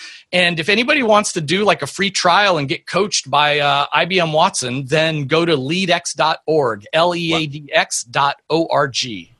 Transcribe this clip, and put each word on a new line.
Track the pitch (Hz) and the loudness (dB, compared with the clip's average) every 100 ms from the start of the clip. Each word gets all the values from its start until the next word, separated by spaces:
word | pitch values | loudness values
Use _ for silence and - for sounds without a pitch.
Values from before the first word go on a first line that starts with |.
| - - - | -14 -20 -4
And | 180 175 170 | 0 2 0
if | 160 | 0
anybody | 208 247 302 | 0 2 2
wants | 226 208 208 | 4 4 2
to | 175 | -2
do, | 143 185 208 | -2 0 2
like, | 175 | 0
a | 139 | -2
free | - 196 | -4 -2
trial | 190 185 180 202 165 | 0 2 4 4 2
and | 135 | -2
get | - - | -6 -4
coached | 175 208 - 139 | -4 -2 -4 0
by, | 143 147 147 | 2 2 2
uh, | 143 143 143 | 2 0 0
I | 151 170 | 0 0
B | 185 | 0
M | 165 | 0
Watson, | 151 185 - 127 131 131 | 2 0 0 -4 -6 -2
then | 156 160 156 135 | 0 0 -2 0
go | 160 170 | 0 2
to | 147 | 0
leadx | 131 180 185 170 - - | -2 -2 0 -2 -2 -2
dot | 156 160 - | -2 -2 -2
org, | 156 127 104 101 | 0 0 -2 -2
L | 160 175 175 | 0 2 0
E | 165 | -2
A | 165 156 | -2 -2
D | 147 143 | -8 -4
X | 160 190 - | -2 -2 -4
dot | 120 139 139 - - | -4 0 0 -2 -2
O | 160 165 | -2 0
R | 135 147 | 0 0
G. | 113 127 98 82 | -2 -6 -8 -14